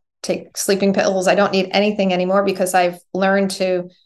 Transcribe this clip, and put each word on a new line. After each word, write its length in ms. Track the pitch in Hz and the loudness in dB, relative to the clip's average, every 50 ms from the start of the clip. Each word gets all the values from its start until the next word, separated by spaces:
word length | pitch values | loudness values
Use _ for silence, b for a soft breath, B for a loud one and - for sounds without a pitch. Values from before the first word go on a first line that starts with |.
| _ _ _ _ | _ _ _ _
take 340 | - - 180 - - - - | -6 -6 -6 -6 -8 -10 -10
sleeping 360 | - - - 202 196 196 196 190 | -4 -2 0 0 2 2 2 2
pills. 320 | 196 - 196 190 190 180 | 2 2 0 0 2 2
I 80 | 190 185 | 2 2
don't 180 | 196 202 - | 2 2 2
need 160 | 190 190 185 - | 2 0 -2 0
anything 400 | - 196 208 208 208 214 190 190 | 0 0 0 0 0 0 -2 0
anymore 320 | 180 180 180 180 190 202 196 | 0 0 0 0 0 0 0
because 300 | 196 185 190 190 180 - | 0 -2 -2 -2 0 0
I've 240 | 185 180 175 175 175 - _ | 0 0 0 -2 -8 -12 _
learned 380 | - 185 196 190 196 202 196 190 | -4 0 0 2 2 2 0 -2
to 380 | 190 - 190 185 185 175 175 180 B B B | -2 -2 -2 -2 -2 -2 -4 -8 B B B